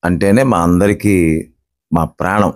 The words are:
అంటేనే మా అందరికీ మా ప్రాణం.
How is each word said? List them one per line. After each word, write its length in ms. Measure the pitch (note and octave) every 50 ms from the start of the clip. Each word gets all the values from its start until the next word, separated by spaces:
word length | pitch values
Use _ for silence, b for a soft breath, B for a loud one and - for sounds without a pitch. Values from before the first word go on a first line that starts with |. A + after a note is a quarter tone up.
| -
అంటేనే 380 | F2 F#2 D#2+ G#2 G2 G2+ A#2+
మా 160 | C3+ C3 A2 F2
అందరికీ 880 | E2+ E2+ F2 F2+ G2 G2+ G#2 G2+ - G#2 G2+ F#2 E2+ E2 D#2+ D#2+ - - _ _ _ _ _ _ _ _
మా 120 | - E2+ D#2+
ప్రాణం. 480 | - _ _ D#2 F2 G2 G#2 G2+ E2+ -